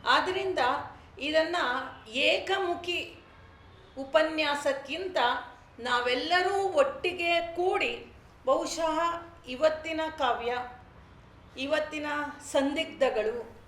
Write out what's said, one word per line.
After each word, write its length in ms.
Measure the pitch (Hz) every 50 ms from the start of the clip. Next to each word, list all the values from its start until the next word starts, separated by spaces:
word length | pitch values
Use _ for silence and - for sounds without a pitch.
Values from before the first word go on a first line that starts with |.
| -
ಆದ್ರಿಂದ 520 | 226 254 311 349 370 370 381 392 381 339 302 254 247 247 - - - - - - - - -
ಇದನ್ನ 360 | 254 294 311 320 320 330 349 359 294 247 247 269 262 - - - - 220
ಏಕಮುಖಿ 1080 | 220 262 294 311 339 370 - 370 381 392 381 349 349 349 - 349 349 330 - - - - - - - - - - - - - - - - - - -
ಉಪನ್ಯಾಸಕ್ಕಿಂತ 1200 | 262 269 269 - 311 320 320 320 311 311 285 285 285 - 285 269 - - - 294 349 381 370 - 302 240 240 262 - - - - - - - - -
ನಾವೆಲ್ಲರೂ 840 | 233 247 247 247 247 247 254 285 302 320 349 359 359 381 403 392 392
ಒಟ್ಟಿಗೆ 920 | 381 339 294 269 277 - - - 359 349 359 339 339 339 339 339 339 -
ಕೂಡಿ 580 | 339 349 370 403 392 320 240 233 214 - - - - - - - - -
ಬಹುಶಃ 760 | 254 269 330 - - - 311 330 320 311 311 339 339 339 339 339 - - - -
ಇವತ್ತಿನ 540 | 247 254 247 311 311 311 - - 330 320 311 320 320 311
ಕಾವ್ಯ, 400 | - 277 240 233 233 233 240 247 247 254 254 - - - - - - - - - - - - - - - - -
ಇವತ್ತಿನ 480 | 254 262 277 302 302 302 302 302 302 294 294 294 294 294 277 - - - -
ಸಂದಿಗ್ಧಗಳು 1040 | - 285 269 277 294 320 320 320 - - 277 254 220 220 214 220 240 - - - - - -